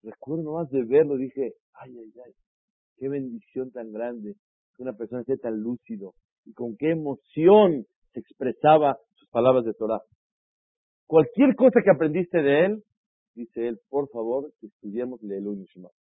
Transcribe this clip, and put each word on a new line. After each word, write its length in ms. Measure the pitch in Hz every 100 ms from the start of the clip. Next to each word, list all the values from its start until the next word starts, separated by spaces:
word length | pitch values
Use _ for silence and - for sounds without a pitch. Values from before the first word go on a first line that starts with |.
Recuerdo 400 | 110 - - 160
nomás 260 | 156 156 160
de 160 | 135 117
verlo, 320 | 139 156 139
dije, 380 | 135 139 123 - _
"Ay, 240 | _ 135 123
ay, 160 | 110 113 123
ay, 80 | _ _ _ _ _ _ _
qué 120 | 135
bendición 640 | 143 131 117 _ 131 131
tan 200 | 123 113
grande 440 | 107 120 120 104 101 _ _ _ _
que 80 |
una 100 | 127
persona 280 | 110 113 123
esté 160 | 120 135
tan 220 | 120 110
lúcido", 540 | 110 123 _ 110 95 _ _ _ -
y 80 |
con 240 | - 120 107
qué 140 | 151
emoción 920 | 165 151 135 _ - 165 214 202 147 107 _ _
se 60 | 127
expresaba 800 | - _ 131 110 147 156 143 131 _ _
sus 120 | _
palabras 360 | 117 123 131 113
de 80 |
Torah. 280 | 104 110 110 _ _ _ _ _ _ _ _ _ _ _
Cualquier 480 | 160 151 - 269 -
cosa 260 | 254 247
que 60 | 202
aprendiste 520 | 156 160 160 175 175
de 240 | 143 143 185
él, 180 | 214 _ _ _ _ _
dice 340 | - 117 - 120
él, 120 | 110 _
"Por 200 | 139 143
favor, 440 | 120 113 127 143 _
que 80 | 104
estudiemos 540 | _ 107 104 123 120
Leilui 360 | 110 98 101 101
Nishma". 320 | 92 90 90 _